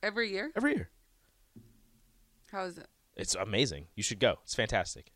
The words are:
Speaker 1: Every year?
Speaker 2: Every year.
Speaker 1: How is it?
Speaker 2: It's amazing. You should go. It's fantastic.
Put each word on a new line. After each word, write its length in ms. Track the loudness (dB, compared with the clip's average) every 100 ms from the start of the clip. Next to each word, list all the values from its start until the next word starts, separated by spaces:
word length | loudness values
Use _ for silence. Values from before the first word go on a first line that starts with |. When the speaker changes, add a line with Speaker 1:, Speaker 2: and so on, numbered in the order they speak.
Speaker 1:
Every 280 | 0 0 0
year? 200 | 0 -2 2
Speaker 2:
Every 160 | 2
year. 140 | 2 -2 _ _ _ _ _ _ -20 -20 -20 _ _ _ _ _ _ _
Speaker 1:
How 140 | -6
is 140 | -6 -8
it? 100 | -16 _ _ -10
Speaker 2:
It's 180 | -4
amazing. 520 | -2 0 2 2 0 -12
You 80 | -4
should 180 | -4 4
go. 180 | 4 4
It's 100 | -4
fantastic. 560 | -2 2 2 0 -6 -16